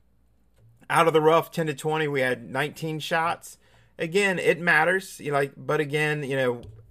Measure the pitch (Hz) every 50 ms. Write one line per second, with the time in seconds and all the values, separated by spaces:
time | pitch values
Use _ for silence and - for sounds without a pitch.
0 | _ _ _ _ _ _ _ _ _ _ _ _ - - _ _ - - 135 156
1 | 165 165 156 160 151 156 165 165 156 - - 170 160 156 139 - - 156 156 156
2 | 156 143 143 135 127 127 127 117 117 - - 131 147 147 139 - 160 160 156 151
3 | - - 175 160 160 170 - - - - - - _ _ _ _ _ _ _ -
4 | 175 160 160 202 202 196 185 151 - 156 175 147 175 175 160 151 160 175 185 190
5 | 190 - - - 107 143 143 139 143 139 - 139 131 135 151 151 151 139 147 151
6 | 151 151 151 151 143 127 139 135 131 123 120 120 110 107 - - - -